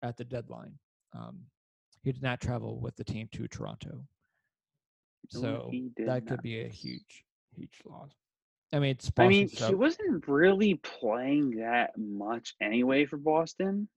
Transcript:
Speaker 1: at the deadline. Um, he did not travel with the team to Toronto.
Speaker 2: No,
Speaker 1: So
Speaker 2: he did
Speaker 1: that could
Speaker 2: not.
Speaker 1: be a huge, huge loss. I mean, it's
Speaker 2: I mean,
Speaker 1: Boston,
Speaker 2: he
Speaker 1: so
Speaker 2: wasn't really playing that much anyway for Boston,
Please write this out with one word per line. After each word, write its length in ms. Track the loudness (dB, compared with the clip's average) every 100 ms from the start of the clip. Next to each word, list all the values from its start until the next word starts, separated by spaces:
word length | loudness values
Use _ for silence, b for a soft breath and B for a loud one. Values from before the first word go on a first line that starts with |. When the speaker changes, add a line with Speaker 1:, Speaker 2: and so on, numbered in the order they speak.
Speaker 1:
at 120 | -10 -10
the 80 |
deadline. 560 | -10 -10 -10 -14 -16 -20 _ _ _
Um, 260 | -16 -14 -16 -20 _ _ _ _ _
he 120 | -6
did 100 | -4
not 160 | -4 -4
travel 400 | -4 -4 -6 -8
with 160 | -8 -10
the 80 |
team 240 | -8 -8 -10
to 120 | -10 -10
Toronto. 560 | -10 -12 -12 -14 -16 -18 _ _ _ _ _ _ _ _ _ _ _ -14
Speaker 2:
No, 80 | -6
Speaker 1:
So 260 | -4 -4 -6
Speaker 2:
he 200 | -8 -8 -6
did 100 | -4
Speaker 1:
that 140 | -2 -4
could 100 | -6
Speaker 2:
not. 60 |
Speaker 1:
be 180 | -6 -8
a 60 | -8
huge, 560 | -12 -12 -12 -16 -20 _ _ _
huge 280 | -18 -18 -18 -20
loss. 260 | -20 -20 _ _ _ _ _ _
I 60 | 0
mean, 120 | 0
it's 200 | 0 -2 6
Speaker 2:
I 100 | 8
mean, 200 | 8 6
Speaker 1:
Boston, 200 | 2 2
Speaker 2:
he 40 |
Speaker 1:
so 20 | 4
Speaker 2:
wasn't 520 | 4 2 0 -2 2
really 460 | 6 6 6 4 2
playing 840 | -2 -4 -2 0 2 2 2 0
that 400 | 0 2 2 -2
much 580 | -6 -6 -4 -6 -8 -4
anyway 440 | 0 2 4 4 2
for 120 | 0
Boston, 720 | 0 2 0 -2 -2 -2 -4